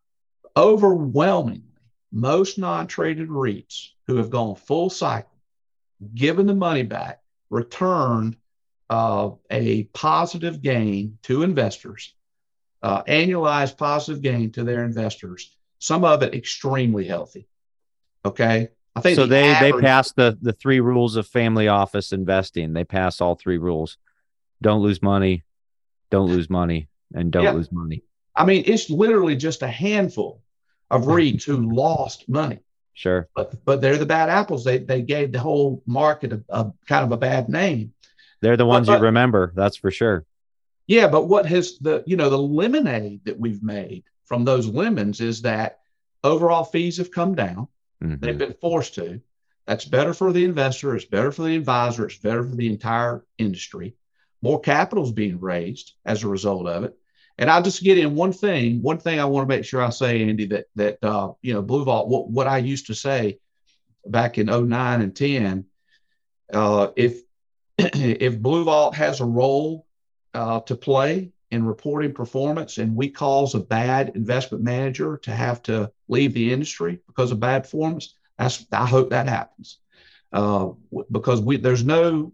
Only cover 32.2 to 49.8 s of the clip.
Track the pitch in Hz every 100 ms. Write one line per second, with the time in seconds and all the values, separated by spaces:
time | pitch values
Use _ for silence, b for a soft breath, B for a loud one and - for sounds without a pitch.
32.2 | - 139 156 107 _ _ _ - 92 90
33.2 | 80 - - - - 135 135 147 147 160
34.2 | 160 185 202 143 127 127 127 127 120 147
35.2 | 139 127 151 147 143 127 - 123 151 -
36.2 | 117 110 - 110 107 - - 143 123 117
37.2 | 131 131 117 156 190 127 107 - b b
38.2 | b b 110 117 120 120 117 123 113 113
39.2 | 127 107 90 87 101 - 98 - 117 92
40.2 | - _ _ _ _ _ - 226 190 151
41.2 | 170 208 165 180 175 - 151 151 - 180
42.2 | 143 139 139 147 220 302 226 117 104 104
43.2 | 107 101 117 101 107 104 90 90 - _
44.2 | - 120 123 131 113 123 220 175 104 104
45.2 | 117 113 117 110 110 - _ _ _ _
46.2 | 143 156 170 170 165 170 175 170 180 175
47.2 | 175 170 98 90 127 _ _ - 80 73
48.2 | 120 73 143 - 170 165 - - 85 101
49.2 | - _ _ _ - 110